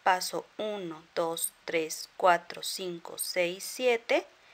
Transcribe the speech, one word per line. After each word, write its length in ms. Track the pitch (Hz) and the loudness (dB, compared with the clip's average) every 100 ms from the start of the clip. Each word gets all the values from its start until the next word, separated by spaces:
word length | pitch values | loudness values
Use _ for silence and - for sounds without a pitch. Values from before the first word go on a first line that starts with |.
paso 460 | 196 185 180 170 - - | 2 2 0 -6 -8 -8
uno, 460 | 214 208 175 156 170 | -6 -6 -8 -10 -6
dos, 400 | - 165 165 - - - | -2 -2 -2 -6 -6 -4
tres, 440 | 165 160 - - - | -2 -2 -6 -10 4
cuatro, 460 | 185 170 - 160 | 6 6 2 -10
cinco, 540 | - - 185 170 - - | -8 -6 -6 -8 -10 -8
seis, 460 | - 185 175 190 | -4 0 -2 -2
siete. 640 | - - 254 233 - 294 - - - | -8 -2 2 0 2 0 0 -12 -20